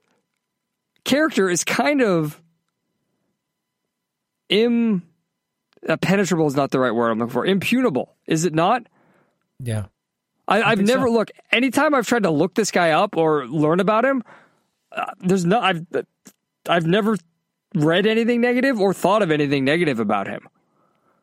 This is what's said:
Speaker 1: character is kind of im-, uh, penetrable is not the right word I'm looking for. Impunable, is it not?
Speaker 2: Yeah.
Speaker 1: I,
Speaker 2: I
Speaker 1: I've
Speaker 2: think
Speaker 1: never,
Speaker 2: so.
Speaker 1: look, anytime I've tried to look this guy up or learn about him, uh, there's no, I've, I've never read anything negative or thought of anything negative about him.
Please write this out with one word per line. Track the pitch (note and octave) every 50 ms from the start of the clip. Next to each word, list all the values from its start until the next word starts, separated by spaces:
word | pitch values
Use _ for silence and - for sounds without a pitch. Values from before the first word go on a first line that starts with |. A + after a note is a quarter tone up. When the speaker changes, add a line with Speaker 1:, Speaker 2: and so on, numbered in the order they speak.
| _ _ _ _ _ _ _ _ _ _ _ _ _ _ _ _ _ _ _ _ -
Speaker 1:
character | - B3+ C#4+ D#4 D#4+ - - G3 F#3
is | F3 D#3+ -
kind | - - - A#3+ C#4+ D4 C#4
of | B3 G#3 F3+ E3 D#3 D3+ - - _ _ _ _ _ _ _ _ _ _ _ _ _ _ _ _ _ _ _ _ _ _ _ _ _ _ _ _ _ _ _ _ _ _ _ _ _ _ _ _ _ -
im-, | F3 G#3 A3+ A#3+ A#3 A#3 A#3 A3+ G#3 F3+ - - _ _ _ _ _ _ _ _ _ _ _ _ _ _ - -
uh, | D#3+ D3+
penetrable | - - F#3+ G3+ G3+ D#3 F#3 D#3+ D#3+
is | D3+ C3
not | D3 C#3 C3
the | - C3+
right | C3 B2 A2
word | A#2 A#2 A#2
I'm | A2+ G#2+
looking | A#2+ A#2 C3
for. | B2 G#2
Impunable, | - G3 F#3+ - - A#3 B3+ C4 A3+ C#3 B2 - - _ _ _
is | - D#3+ D#3+ D#3+
it | F3+ D3+
not? | D#3 E3 F#3+ A#3+ B3 A3+ _ _ _ _ _ _ _ _ _ _ _ _ _ _ -
Speaker 2:
Yeah. | B2+ A#2+ A2 G#2+ G2 - _ _ _ _ _ _ _ _ _ _ _
Speaker 1:
I, | - F#3 G#3 A3
Speaker 2:
I | G3+
Speaker 1:
I've | A3+ G3
Speaker 2:
think | G3 G#3
Speaker 1:
never, | B3+ C4 C4+ A#3+
Speaker 2:
so. | A#3
Speaker 1:
look, | A3+ G3+ - - _ - - -
anytime | A3+ B3+ C4+ - C#4 C#4+ D#4 D4
I've | C4 G#3
tried | - B3 A#3+ G3
to | E3+
look | D#3+ C#3+ E3+ F#3+ -
this | - G#3 -
guy | - G3 F3 E3 D3+
up | E3 G3+ G#3 -
or | E3 D#3+ D#3 D#3 D3 C3
learn | A2+ C#3 E3 D3 D3+ E3 F3+
about | G3+ F3+ G#3+ A3 A#3+
him, | C4+ C#4 B3+ - - - - _ _ _ _ _ _ _ _ _ _ -
uh, | - - - - -
there's | F#3 F3+ F#3+ G3 E3+
no, | E3+ G3+ A#3+
I've, | F3+ F#3 F#3 D#3+ E3+ - - C3+ - - _ _ _ - - _ _ _ _ _ - -
I've | E3 F3+ E3
never | D#3+ F3 G#3+ G#3 A3 A3 F#3 - _ _ _ _ _ _ _ _ _ -
read | D#3 D3 D#3 E3 F#3 G3
anything | A3 A3 A3+ A#3 A3 A#3+ A#3+
negative | A#3 B3 A#3+ B3+ B3+ C#4 C4 G#3+
or | F#3 G3 F3
thought | - - E3+ G3+ A3 G#3
of | E3
anything | D#3 D3 D3 C#3 C#3+ C#3 C3
negative | C3 D3+ F3 F3 D3+ C3 A2
about | A2+ G#2 G#2+ G2+ G2
him. | G2 G2+ - - - _ _ _ _ _ _ _ _ _ _ _ _ _ _